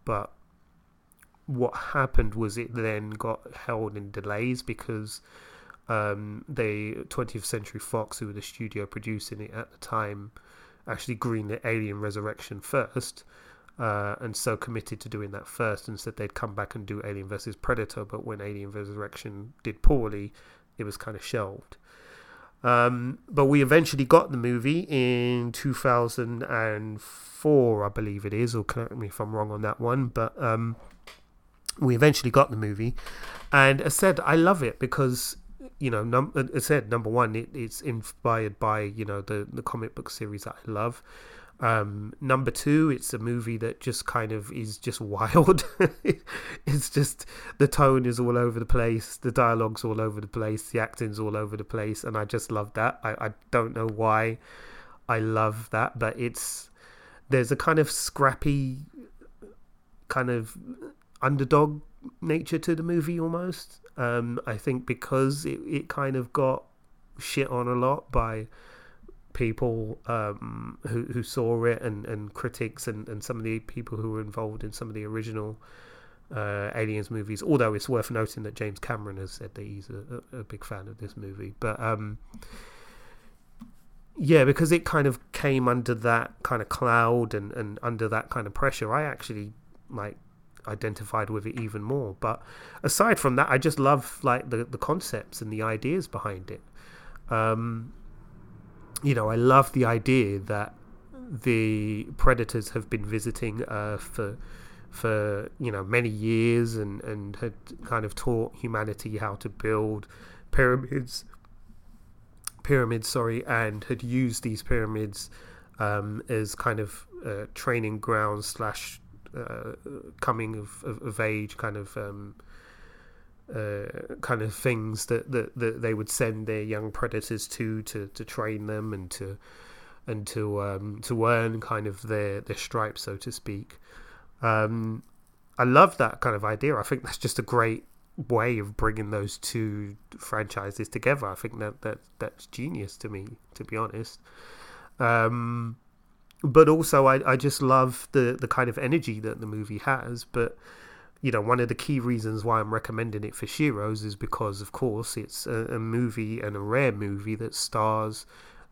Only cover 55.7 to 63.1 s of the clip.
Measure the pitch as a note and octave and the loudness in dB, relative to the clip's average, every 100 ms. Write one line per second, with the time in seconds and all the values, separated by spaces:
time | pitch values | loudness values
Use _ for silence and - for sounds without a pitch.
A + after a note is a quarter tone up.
55.7 | A2 A#2+ A#2 A2 A#2+ A#2+ - - - - | -2 -2 -2 -2 -2 -4 -4 -8 -8 -12
56.7 | - - - - - - C3 A#2+ C#3 E3 | -20 -20 -20 -20 -16 2 4 4 2 4
57.7 | D#3 C#3+ - - - C3+ - D3 C#3+ C3+ | 4 4 0 -4 4 4 4 2 2 0
58.7 | C3 D3+ D4 A#3 - - - G3+ - - | -4 -12 -18 -20 -20 -20 -20 -20 -20 -20
59.7 | - _ - - C3 B2 A#2+ A2 - - | -20 _ -16 -4 -2 0 0 -4 -12 -14
60.7 | - - - _ - C3 C#3+ C3 D3+ D3+ | -14 -16 -18 _ -2 2 2 6 6 6
61.7 | D3 - - - - E3 D#3+ D3 E3 F3 | 2 -12 -16 -16 -6 0 0 0 -2 0
62.7 | D#3+ E3+ E3+ D#3 | 0 2 0 0